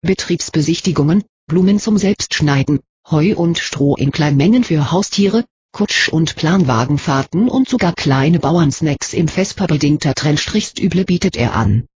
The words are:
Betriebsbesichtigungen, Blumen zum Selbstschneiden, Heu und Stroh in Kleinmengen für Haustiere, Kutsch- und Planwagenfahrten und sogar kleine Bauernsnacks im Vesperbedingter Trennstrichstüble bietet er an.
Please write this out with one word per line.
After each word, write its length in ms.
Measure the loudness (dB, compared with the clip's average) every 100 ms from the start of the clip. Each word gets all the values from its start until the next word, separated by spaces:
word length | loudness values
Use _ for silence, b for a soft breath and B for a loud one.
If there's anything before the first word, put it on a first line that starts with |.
Betriebsbesichtigungen, 1200 | -2 -4 -2 -4 -2 -2 0 0 -2 0 2 2 -2 _ _
Blumen 320 | 2 2 2
zum 180 | 2 0
Selbstschneiden, 840 | 0 -2 -4 -2 0 2 0 -2 _ _ _
Heu 280 | 0 2 2
und 220 | 0 -2
Stroh 360 | -4 -2 0
in 160 | 0 -2
Kleinmengen 540 | 0 0 2 4 2
für 260 | 2 0 0
Haustiere, 540 | 0 -2 0 2 2 -2 _ _
Kutsch- 380 | -6 -2 0 0
und 260 | 0 -2
Planwagenfahrten 1120 | -2 0 2 2 2 0 -2 0 -2 -2 0 0
und 200 | 0 0
sogar 240 | 0 -2
kleine 480 | -2 0 0 2 2
Bauernsnacks 720 | 2 2 2 0 -4 -4 -6
im 160 | -2 -2
Vesperbedingter 880 | -2 -4 -4 -2 0 2 0 0 -2
Trennstrichstüble 880 | 0 0 0 -4 -4 -4 -2 0
bietet 320 | 0 0 -2 -2
er 180 | -2
an. 320 | 0 0 0 -2